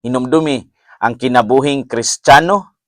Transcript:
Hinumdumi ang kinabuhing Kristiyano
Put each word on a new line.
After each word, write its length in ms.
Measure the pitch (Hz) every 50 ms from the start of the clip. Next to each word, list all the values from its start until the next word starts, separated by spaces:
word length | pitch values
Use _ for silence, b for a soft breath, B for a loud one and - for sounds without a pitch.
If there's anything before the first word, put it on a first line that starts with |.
| -
Hinumdumi 560 | 117 127 127 127 127 139 160 160 151 135 120 90 b b b b b b b
ang 160 | - 117 120
kinabuhing 720 | 120 127 131 127 123 117 104 127 135 135 147 143 139 123 -
Kristiyano 880 | - 117 113 - - - _ - 139 143 160 175 202 202 196 _ _ _ _